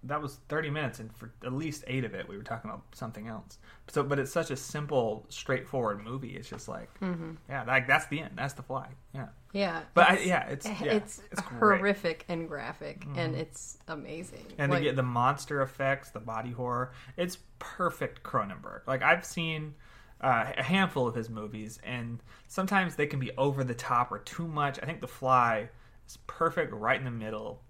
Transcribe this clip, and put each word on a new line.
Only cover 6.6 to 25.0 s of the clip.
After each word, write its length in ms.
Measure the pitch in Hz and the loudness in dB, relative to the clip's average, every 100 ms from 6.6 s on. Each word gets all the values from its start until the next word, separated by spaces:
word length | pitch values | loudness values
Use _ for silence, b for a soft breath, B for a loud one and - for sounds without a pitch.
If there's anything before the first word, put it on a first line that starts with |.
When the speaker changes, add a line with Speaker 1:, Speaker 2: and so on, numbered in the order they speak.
| - | -10
Speaker 1:
like, 220 | - - - | -10 -12 -6
Speaker 2:
Mm-hmm. 320 | 190 175 165 160 - | -4 -4 -6 -12 -8
Speaker 1:
yeah, 160 | 135 | -6
like, 220 | 117 131 123 | 2 2 6
that's 200 | 147 - | 4 4
the 120 | 143 | -6
end. 120 | 160 139 | -6 -4
That's 160 | 139 | -6
The 100 | - | -6
Fly. 260 | 131 131 131 127 - | -6 -6 -6 -16 -14
Yeah. 140 | 139 120 - - | -12 -12 -14 -8
Speaker 2:
Yeah, 300 | 196 196 165 - | 0 0 0 0
Speaker 1:
But 160 | - 165 | 8 10
I, 40 | 185 | 8
Speaker 2:
it's, 100 | 165 | 4
Speaker 1:
yeah, 200 | 165 - | 2 0
it's, 180 | 139 214 | -6 -6
yeah, 260 | 202 - | -2 2
Speaker 2:
it's 280 | 214 - - - | 2 2 -14 -8
Speaker 1:
it's 100 | - | -6
great. 360 | 180 - 220 190 | -6 4 6 6
Speaker 2:
horrific 460 | 196 196 175 160 - | 4 2 0 -2 -4
and 180 | 170 165 | -4 -4
graphic, 560 | 147 120 - 147 - 147 143 | -6 -6 -8 -10 -10 -8 -2
and 160 | 165 | -2
Speaker 1:
Mm-hmm. 80 | 131 | -2
Speaker 2:
it's 380 | 160 - - - - | -4 -8 -16 -16 -10
amazing. 560 | 156 - 156 180 - - - | -10 -8 -8 -10 -12 -14 0
Speaker 1:
And 140 | 143 | 4
Speaker 2:
Like 100 | 175 | 4
Speaker 1:
the, 80 | 147 | 4
the 120 | 131 | 2
monster 580 | 127 120 123 143 - 143 | 2 4 4 2 -2 0
effects, 480 | 131 - 135 135 - | 0 0 0 0 -2
the 80 | - | -12
body 300 | 113 113 117 | -6 -6 -4
horror, 420 | 120 123 120 127 B B - | -4 -2 0 -2 B B -4
it's 220 | 180 180 - - | -4 -4 -16 -16
perfect 640 | - - 180 - 139 - | -14 -2 -2 0 -4 -4
Cronenberg. 560 | - 131 101 90 - - - | -2 0 0 -4 -10 -10 -2
Like, 140 | 131 | 2
I've 220 | 147 175 | 6 6
seen, 500 | - - 165 160 151 147 B B B B | 4 -4 -2 -2 -6 -12 B B B B
uh, 300 | 135 120 113 - | 4 4 4 0
a 40 | |
handful 440 | 127 190 185 - 123 | 2 4 4 2 0
of 80 | |
his 160 | 117 110 | 0 -4
movies, 480 | 110 107 107 107 113 | -6 -6 -6 -10 -10
and 360 | - 123 117 117 B B B | -6 -6 -6 -8 B B B
sometimes 480 | - 190 202 180 - | -2 2 4 2 2
they 100 | 147 | 0
can 140 | 143 | 0
be 100 | 123 - | -2 2
over 240 | 139 135 | 2 2
the 100 | 127 | -2
top 360 | 117 - 120 123 | -2 2 2 2
or 60 | 101 | -2
too 300 | - - 170 | -8 -6 -4
much. 300 | 151 143 135 | 0 0 -2
I 40 | - | -6
think 140 | 170 | -6